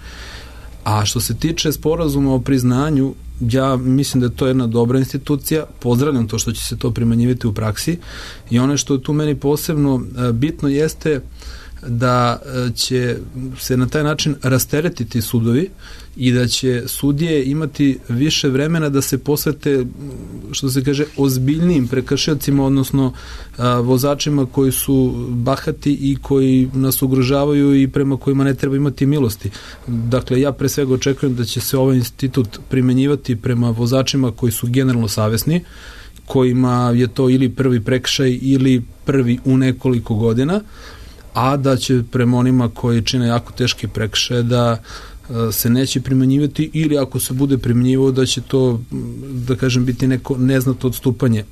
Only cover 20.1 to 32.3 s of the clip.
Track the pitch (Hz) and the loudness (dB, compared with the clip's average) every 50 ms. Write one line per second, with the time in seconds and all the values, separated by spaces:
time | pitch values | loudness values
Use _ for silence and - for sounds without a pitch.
20.1 | 127 113 92 - - - 101 104 131 - 139 131 127 135 127 143 139 143 151 147 | -12 -14 -14 -14 -14 -14 -12 -10 -8 -4 -4 -2 0 0 0 0 0 0 -2 -4
21.1 | - 143 139 135 131 127 127 139 151 160 170 180 170 139 123 117 - 131 123 - | 0 0 2 2 2 2 2 0 2 2 2 4 4 4 2 2 0 -2 0 0
22.1 | 143 135 - 170 151 131 - 143 139 139 135 135 139 135 127 - - 135 135 127 | -2 0 0 0 -2 -2 0 0 2 2 4 2 2 2 0 0 0 0 0 0
23.1 | 123 - - - - - - - - - 120 123 123 123 120 127 131 127 135 143 | -2 -6 -14 -14 -14 -14 -14 -14 -8 -2 0 2 2 2 2 2 2 2 4 2
24.1 | 147 - - 151 147 143 135 131 - 139 135 131 123 - - - 139 131 131 127 | 0 0 0 0 0 0 0 0 0 2 2 2 2 0 0 2 2 2 2 2
25.1 | 123 120 120 123 123 120 117 135 135 - - 160 147 151 - 147 143 139 139 139 | 0 -4 -6 -4 -4 -2 0 0 -2 -2 -2 -6 -6 -2 0 0 0 0 0 -2
26.1 | 139 131 - - 139 135 135 131 131 131 127 131 131 131 131 131 127 - 143 131 | -2 -2 -2 0 2 2 4 4 4 4 4 2 0 0 0 0 0 0 0 2
27.1 | 131 131 127 127 139 139 143 147 147 143 143 143 139 135 135 131 - 139 139 139 | 2 2 2 2 2 2 2 2 2 4 4 6 6 4 4 2 2 0 0 0
28.1 | 139 127 - 139 135 135 135 139 135 131 - 139 135 139 147 143 131 - 139 135 | 0 0 0 0 2 2 2 2 0 0 0 -2 0 0 0 0 0 0 2 2
29.1 | 147 147 131 113 - - - 101 - - - - - - - 123 120 113 113 117 | 2 2 2 0 -2 -4 -8 -10 -10 -10 -18 -18 -18 -14 -8 -4 -4 -2 -2 0
30.1 | 127 123 117 - 127 127 139 143 127 - 139 131 - 151 139 131 131 123 - 139 | 0 -2 0 0 0 2 2 0 0 -2 -4 -2 0 0 0 0 0 0 2 -2
31.1 | 131 - 147 135 123 120 117 120 - 120 - - - 135 131 135 131 127 120 - | -2 0 0 -2 0 -2 -4 -4 -4 -6 -4 -2 0 2 2 4 4 2 0 -2
32.1 | - - 139 131 | -4 -4 -4 -2